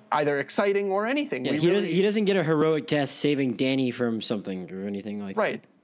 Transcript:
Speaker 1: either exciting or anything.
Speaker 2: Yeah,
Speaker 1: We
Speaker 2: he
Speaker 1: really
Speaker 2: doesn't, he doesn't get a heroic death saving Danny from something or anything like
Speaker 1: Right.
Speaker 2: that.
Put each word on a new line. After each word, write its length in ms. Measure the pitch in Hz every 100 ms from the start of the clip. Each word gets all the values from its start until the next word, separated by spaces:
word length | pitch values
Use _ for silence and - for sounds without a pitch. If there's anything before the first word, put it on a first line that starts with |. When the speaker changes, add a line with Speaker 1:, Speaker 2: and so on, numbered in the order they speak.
| -
Speaker 1:
either 280 | 151 147 143
exciting 500 | 139 - 202 202 202
or 160 | 190 220
anything. 380 | 285 285 127 127
Speaker 2:
Yeah, 80 |
Speaker 1:
We 60 | 147
Speaker 2:
he 60 | 170
Speaker 1:
really 80 | 202
Speaker 2:
doesn't, 100 | 196 170
he 80 |
doesn't 220 | 202 208 202
get 100 | 196
a 60 |
heroic 460 | 156 160 160 156 -
death 220 | 147 135
saving 400 | - 147 139 135 104
Danny 360 | 131 135 127
from 280 | 120 120 113
something 500 | - 107 95 95 90
or 140 | 95 101
anything 340 | 101 104 104
like 160 | 202 214
Speaker 1:
Right. 260 | 180 -
Speaker 2:
that. 60 | - _